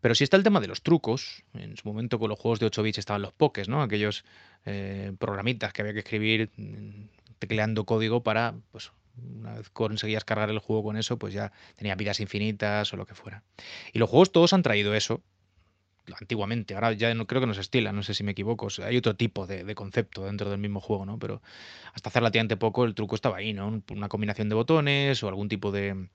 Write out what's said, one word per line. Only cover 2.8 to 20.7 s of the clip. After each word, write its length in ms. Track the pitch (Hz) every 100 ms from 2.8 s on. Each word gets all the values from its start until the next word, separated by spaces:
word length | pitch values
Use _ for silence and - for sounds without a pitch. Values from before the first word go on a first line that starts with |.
bits 140 | 107 107
estaban 220 | - 104
los 100 | 101
pokés, 360 | _ 151 - 98
¿no? 140 | 139
Aquellos, 420 | 131 104 104 104 - - - _
eh, 480 | - 101 98 98 98 95
programitas 540 | 98 98 107 117 107
que 100 | -
había 100 | 104
que 60 | 107
escribir, 500 | - 110 107 110 110 -
mm, 520 | 104 104 104 104 107 _ _ -
tecleando 440 | 95 110 107 110
código 380 | 104 113 110 120
para, 320 | 113 110 117 113 -
pues, 220 | 113 - _ _ 123
una 380 | 120 117 110
vez 160 | 110 107
conseguías 540 | - 110 107 110 110
cargar 260 | - 107 104
el 100 | 107
juego 240 | - 110
con 120 | 107 107
eso, 220 | 113 120
pues 160 | 104
ya 180 | 98 104 _ - _
tenía 200 | 104 92
vidas 240 | 101 98
infinitas 720 | 101 101 107 104 107 104 104
o 40 | 98
lo 100 | 98
que 80 | -
fuera. 260 | - 107 _ - - - -
Y 60 | 113
los 100 | 113
juegos 220 | 120 185
todos 220 | 165 170
han 100 | 190
traído 320 | 160 104 104
eso, 260 | 107 - 113 _ _ _ _ _ _ _ _ - -
antiguamente, 540 | 101 110 101 117 104
ahora 180 | 98 113
ya 200 | 107 117
no, 120 | 113 110
creo 140 | 127
que 60 | 127
no 80 |
se 60 | 98
estila, 320 | 95 127 104
no 100 | 101
sé 120 | 98
si 100 | 101
me 80 | 104
equivoco, 340 | 98 101 113 107
o 40 |
sea, 160 | - 101
hay 100 | 123
otro 180 | 120 98
tipo 300 | 117 101 92
de, 180 | 95
de 100 | 92
concepto 500 | 104 98 117 110 -
dentro 260 | 98 101 101
del 80 | 101
mismo 220 | 104